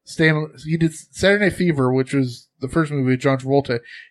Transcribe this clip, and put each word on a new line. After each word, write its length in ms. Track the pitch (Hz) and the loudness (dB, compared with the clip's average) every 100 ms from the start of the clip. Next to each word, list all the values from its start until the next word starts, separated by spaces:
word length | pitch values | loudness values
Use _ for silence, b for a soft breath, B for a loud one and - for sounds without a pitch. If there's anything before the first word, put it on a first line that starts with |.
Stan, 480 | - - 160 156 151 123 | -14 0 2 2 -2 -10
he 120 | 151 165 | -6 0
did 160 | 165 | 0
Saturday 520 | - - - 185 202 196 | -2 -18 -2 2 2 2
Night 80 | |
Fever, 380 | - 180 143 127 | 0 0 2 2
which 200 | 131 131 | 0 0
was 340 | 143 127 120 _ - | 0 -2 -4 _ -12
the 80 | 131 | -4
first 240 | 165 151 | -2 -2
movie 180 | 147 127 | -2 0
with 100 | 127 | 0
John 180 | 143 135 | 0 0
Travolta. 420 | 131 139 135 120 B B B | 0 0 0 -4 B B B